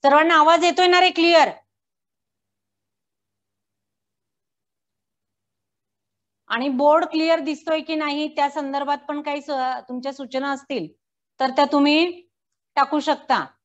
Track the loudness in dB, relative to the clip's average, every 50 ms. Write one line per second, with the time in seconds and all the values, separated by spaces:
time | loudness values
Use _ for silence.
0 | 4 4 4 4 4 4 4 4 4 4 4 4 2 0 2 2 2 4 4 4
1 | 4 2 2 2 2 4 6 4 4 2 0 -10 _ _ _ _ _ _ _ _
2 | _ _ _ _ _ _ _ _ _ _ _ _ _ _ _ _ _ _ _ _
3 | _ _ _ _ _ _ _ _ _ _ _ _ _ _ _ _ _ _ _ _
4 | _ _ _ _ _ _ _ _ _ _ _ _ _ _ _ _ _ _ _ _
5 | _ _ _ _ _ _ _ _ _ _ _ _ _ _ _ _ _ _ _ _
6 | _ _ _ _ _ _ _ _ _ _ -6 -4 -4 -4 -2 2 4 4 4 4
7 | 2 0 -2 -2 0 0 0 0 -2 -6 -8 -8 _ -4 -4 -4 -4 -6 -6 -4
8 | -4 -4 -4 -6 -6 -6 -4 -2 -2 -2 -2 -6 -8 -6 -6 -6 -4 -4 -6 -6
9 | _ -10 -10 -8 -6 -8 -8 -8 -8 -8 -6 -4 -4 -4 -6 -8 -10 -12 -14 -10
10 | -10 -10 -10 -10 -16 -10 -8 -6 -6 -6 -6 -8 -8 _ -8 -8 -8 -10 _ _
11 | _ _ _ _ _ _ _ _ -4 -2 2 2 0 2 4 2 4 4 4 2
12 | 2 0 -4 -10 _ _ _ _ _ _ _ _ _ _ _ -2 -2 0 -2 -4
13 | -2 -2 -4 -4 -2 -4 -2 -2 -2 -8 _ _ _